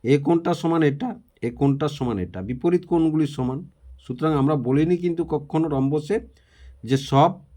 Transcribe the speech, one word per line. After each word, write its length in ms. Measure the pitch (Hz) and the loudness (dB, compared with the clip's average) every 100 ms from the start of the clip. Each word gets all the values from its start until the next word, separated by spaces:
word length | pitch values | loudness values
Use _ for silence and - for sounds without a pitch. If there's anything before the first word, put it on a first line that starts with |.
এ 160 | 113 143 | 4 4
কোণটা 360 | 143 170 170 | 4 2 2
সমান 280 | 170 160 165 | -2 0 2
এটা, 320 | 151 143 247 - _ _ | 2 0 -6 -8 _ _
এ 80 | 117 | -8
কোণটা 380 | 120 139 139 147 | 0 0 2 -2
সমান 300 | 147 127 104 | -2 -4 -2
এটা, 240 | 90 92 | -4 -8
বিপরীত 420 | 98 123 170 180 180 | -8 -4 0 0 0
কোণগুলি 400 | 170 160 156 147 | 0 2 2 -2
সমান। 320 | 143 127 135 - _ - - | -2 -4 -4 -10 _ -20 -20
সুতরাং 360 | - 123 156 | -12 -4 0
আমরা 220 | 151 135 151 | 2 2 0
বলিনি 400 | 120 139 160 175 | 2 2 2 0
কিন্তু 280 | 175 170 | 0 -2
কখনো 440 | 160 151 147 156 160 | -2 -4 -2 -2 0
রম্বসে 520 | 139 135 151 147 220 - _ _ _ - - | 0 0 -2 -2 -4 -6 _ _ _ -20 -16
যে 120 | 113 135 | -2 -2
সব 340 | - 139 170 185 - | 2 4 4 2 -16